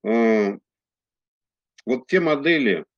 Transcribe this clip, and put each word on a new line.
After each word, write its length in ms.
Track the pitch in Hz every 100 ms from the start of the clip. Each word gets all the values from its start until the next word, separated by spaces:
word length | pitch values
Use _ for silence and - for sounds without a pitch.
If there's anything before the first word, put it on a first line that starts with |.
| 107
э, 520 | 117 113 110 101 101 _ _ _ _ _ _ _ _ _ _ _ _ -
вот 220 | 123 -
те 120 | 185
модели 640 | 165 147 147 160 120 85 -